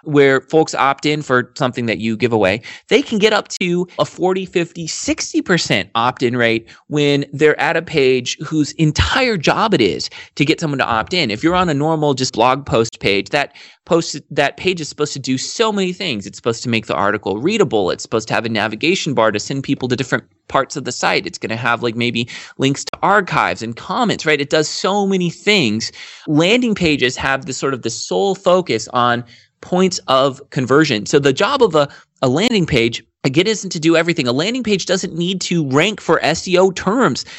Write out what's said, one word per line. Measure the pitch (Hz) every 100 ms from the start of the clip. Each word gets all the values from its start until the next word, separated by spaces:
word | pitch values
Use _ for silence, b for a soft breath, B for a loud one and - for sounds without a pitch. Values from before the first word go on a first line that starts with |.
where | 160 143 139 131
folks | - 160 156
opt | - 135 139
in | 151 151
for | 143 123 120 -
something | 139 135 117
that | 95
you | 113 110
give | 120
away, | 113 92 110 B B -
they | 226
can | - 214
get | 214
up | 208 -
to | - 185 175 175 B
a |
forty, | 147 - 180 190 185
fifty, | 175 165 175 160
sixty | - - 302 - 311
percent | - 165 - 113 - 113
opt-in | 123 - 120 123
rate | 117 113 - B -
when | 147 143 143 139
they're | 139 151 -
at | 147 165
a |
page | 170 143 131 127 123 -
whose | 147 156 143
entire | - 156 - - 269 254 202
job | 156 160 220
it | 185
is | 98 64 - B B -
to |
get | 147 -
someone | 160 139
to | 107
opt | 113 -
in. | 180 127
If | 104
you're | 160 180
on | 180
a |
normal | 139 156 160 147
just | 131 127
blog | 104 123 139 139
post | 120 117 -
page, | 107 98 -
that | 147 135 B B B -
post, | 175 - 156 -
that | 147 139 -
page | 190 180
is | 143
supposed | - 147
to | 143
do | 131 127
so | - - 220
many | 208 185
things. | 185 185 107 101
It's | -
supposed | 123 113
to | 127
make | 113 113
the |
article | 73 101 107 101 101
readable. | 156 220 151 107 87
It's | 69
supposed | - 113 -
to |
have | 107
a | 113
navigation | 110 107 110 151 190 156
bar | 123 110
to | 101
send | - 139
people | 139 135 123
to | 127
different | 131 127 - _ -
parts | 139 127 151
of |
the | 123
site. | - - 165 -
It's | -
gonna | 104 113
have, | 117 117
like, | 123 113
maybe | 120 117 117 B B -
links | 135 139
to | - -
archives | 175 208 180 151 98 92
and | 113
comments, | 113 - 208 220 - 156
right? | 147
It | 143
does | 156 151
so | - 190 202 196
many | 190 175
things. | - 202 208 117 110 - B B B B
Landing | 151 175 247 240
pages | 196 165 139 123 -
have | 139 135 131
the |
sort | 127 143
of | 127
the | 113
sole | - - 185 196
focus | 185 180 185 180 113 -
on | 123 120 120 120 b b -
points | - 180 185 - -
of | 131 139 127 -
conversion. | 135 123 143 151 110 -
So | 147
the | 139
job | 139 208 285
of | 220
a, | 151 143 B B -
a | 131
landing | 143 233 220 156
page, | 127 117 - - _
again, | 139 139 196
isn't | 208 185
to | 165
do | 160 160
everything. | 170 165 123
A |
landing | 127 196 254
page | 214 196
doesn't | - 185 185
need | 160 175 185
to | - 175 139
rank | 135 196 -
for | - 156
S | 131 165 190
E | 175
O | 190
terms | 190 185 247 196 117 -